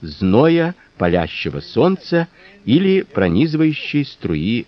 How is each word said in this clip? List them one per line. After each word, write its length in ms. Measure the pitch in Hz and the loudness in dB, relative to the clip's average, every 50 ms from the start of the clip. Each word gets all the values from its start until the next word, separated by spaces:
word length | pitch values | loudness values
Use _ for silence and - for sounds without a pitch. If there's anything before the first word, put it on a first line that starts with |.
зноя, 760 | - 80 73 - 98 92 95 117 147 165 165 170 165 170 180 - - _ _ - | -16 -14 -8 -2 0 2 4 4 4 4 4 2 0 -2 -4 -8 -14 _ _ -4
палящего 640 | 95 87 85 90 82 78 - - - - 71 71 | -2 0 0 0 0 -2 -6 -8 -8 -8 -8 -10
солнца 640 | 71 - - 113 139 180 190 180 - - 175 170 165 - _ _ - - - - - | -12 -6 -2 0 2 2 0 -2 -4 -4 -2 -2 -2 -4 _ _ -20 -20 -20 -10 -2
или 380 | 147 165 190 196 190 190 190 - | 2 2 2 4 4 2 0 0
пронизывающей 1000 | - - - 95 90 82 95 151 165 151 156 160 156 147 - - - - 147 143 | -2 -2 0 0 2 2 2 0 0 0 0 0 0 0 -2 -6 -4 -4 -4 -4
струи 600 | - - - - - 85 76 78 98 117 120 - | -4 -6 -10 -6 -4 -4 -2 -2 -2 -2 -4 -4